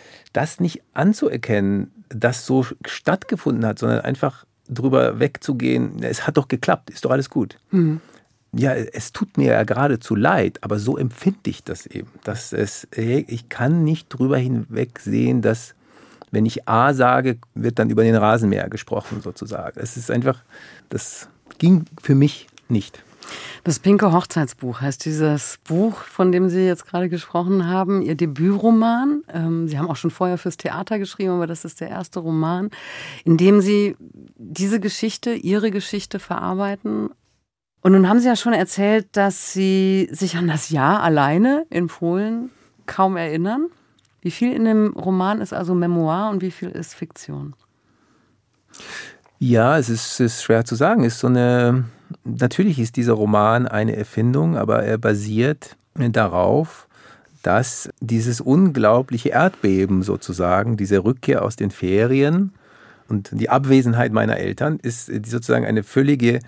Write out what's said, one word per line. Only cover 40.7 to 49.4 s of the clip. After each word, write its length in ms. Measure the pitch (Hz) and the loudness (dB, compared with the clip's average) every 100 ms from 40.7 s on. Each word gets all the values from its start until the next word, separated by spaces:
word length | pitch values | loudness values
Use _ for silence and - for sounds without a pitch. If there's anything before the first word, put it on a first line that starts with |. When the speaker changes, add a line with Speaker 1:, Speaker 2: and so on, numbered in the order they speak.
Speaker 2:
Jahr 340 | 156 139 208 | 0 2 2
alleine 600 | 170 151 139 165 240 285 320 | 2 2 4 4 2 2 -2
in 160 | 170 170 | -4 -4
Polen 640 | - 170 180 214 226 254 - _ _ - | -4 -2 -2 -2 -6 -8 -14 _ _ -12
kaum 300 | - 190 180 | -2 0 0
erinnern. 520 | 165 160 185 240 339 - _ _ _ _ | -4 -2 -2 -2 -6 -8 _ _ _ _
Wie 100 | 175 | -10
viel 200 | - 240 | -2 -2
in 120 | 254 | 0
dem 280 | 226 214 214 | 2 2 2
Roman 460 | - 185 190 185 214 | 0 -2 0 0 -2
ist 120 | 202 | -4
also 200 | - 175 | -6 -2
Memoir 580 | 180 175 170 160 170 214 | 0 2 2 0 0 -2
und 120 | 196 | -4
wie 80 | 185 | -6
viel 200 | - 185 | -8 -10
ist 240 | 170 165 | -10 -14
Fiktion? 600 | - 165 - - 143 143 139 _ _ _ _ _ _ _ _ _ _ _ - - - - - _ | -14 -16 -16 -14 -12 -12 -16 _ _ _ _ _ _ _ _ _ _ _ -20 -18 -16 -16 -20 _
Speaker 1:
Ja, 400 | _ | _